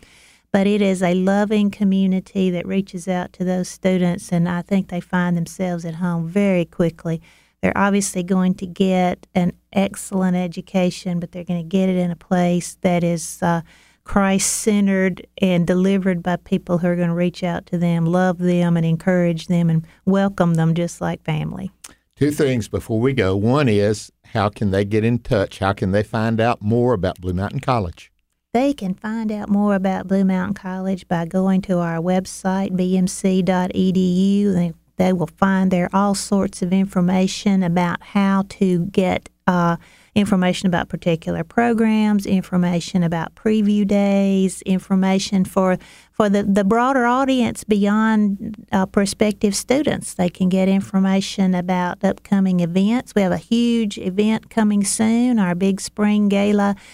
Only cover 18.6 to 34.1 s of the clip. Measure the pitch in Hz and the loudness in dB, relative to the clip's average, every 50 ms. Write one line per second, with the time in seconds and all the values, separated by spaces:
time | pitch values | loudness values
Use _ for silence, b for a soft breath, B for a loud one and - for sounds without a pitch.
18.6 | 175 175 170 170 165 165 165 160 - 190 185 180 175 175 170 160 - - 180 170 | 2 2 2 2 0 0 -2 -2 0 0 2 2 2 0 -2 -2 -2 -2 0 2
19.6 | 170 165 160 160 165 B B B B 190 190 196 196 196 196 - 180 170 165 165 | 2 2 2 0 -2 B B B B 0 2 2 2 0 0 0 0 2 2 2
20.6 | 165 160 165 170 175 170 - - 175 170 170 - _ - 156 156 151 151 - - | 2 2 2 0 -2 -4 -6 -6 -6 -6 -6 -6 _ -6 -4 -4 -4 -6 -8 -10
21.6 | 190 185 - _ - - b b b b b - 131 147 147 151 156 135 131 120 | -12 -12 -14 _ -20 -20 b b b b b -2 -2 0 0 0 0 0 0 -2
22.6 | 104 - - 101 - - 113 110 117 135 139 123 98 95 95 101 101 117 127 147 | -4 -4 -6 -6 -4 -4 -2 0 0 0 2 2 0 2 2 0 2 2 2 2
23.6 | 147 120 107 101 101 107 110 104 - - _ _ _ - - 113 98 104 - - | 2 2 2 2 2 2 0 -2 -6 -16 _ _ _ -6 -2 -2 -2 -2 -2 -2
24.6 | 117 98 92 98 104 98 107 110 107 117 120 117 - - 123 101 95 - - - | -2 0 0 0 0 0 0 0 2 2 0 -2 -2 0 0 0 0 -2 -4 -4
25.6 | 98 95 98 - 110 92 95 104 107 - - 113 110 113 113 107 110 120 120 - | -2 -2 -2 0 -2 0 0 0 0 -2 -2 -2 -2 0 0 0 0 0 0 -2
26.6 | 104 104 113 120 120 127 120 92 85 90 82 - 87 92 90 90 98 101 - 139 | -2 0 0 2 2 2 0 0 0 -2 -4 -4 -6 -4 -2 -2 -2 -4 -6 -4
27.6 | - - 127 117 95 85 - - - - _ _ _ _ _ _ _ _ - 233 | -2 -2 -2 -2 -2 -4 -8 -12 -20 -20 _ _ _ _ _ _ _ _ -2 0
28.6 | 262 285 277 - 208 185 190 - - 214 220 226 220 214 214 208 - - 202 202 | 0 0 -2 -2 -4 -8 -6 -6 -8 -8 -6 -4 -4 -4 -6 -6 -4 -2 0 0
29.6 | 208 208 202 190 190 190 190 185 185 185 196 196 196 190 190 185 185 196 196 - | 2 2 0 0 0 -2 -2 -4 -2 -2 0 2 2 2 0 0 -2 -4 -6 -8
30.6 | - 185 185 190 185 190 190 175 - - 180 165 170 165 - 190 185 190 190 185 | -8 -10 -8 -6 -4 -4 -6 -6 -6 -4 -4 -4 -4 -2 -2 -2 0 0 0 0
31.6 | 190 - 185 175 175 170 165 165 165 180 185 185 185 - - - - 190 185 190 | 0 -2 -2 -2 -2 -2 -4 -4 -2 -2 -2 -2 -2 -4 -8 -6 -4 -4 -2 -2
32.6 | 196 - 185 180 185 185 185 190 180 185 - - - 190 185 190 185 180 185 180 | -2 -2 -2 -2 -2 0 0 0 0 0 -2 -2 -2 0 0 2 2 2 0 0
33.6 | 180 185 - - 185 190 180 185 185 180 | 0 -2 -2 0 0 2 2 2 2 2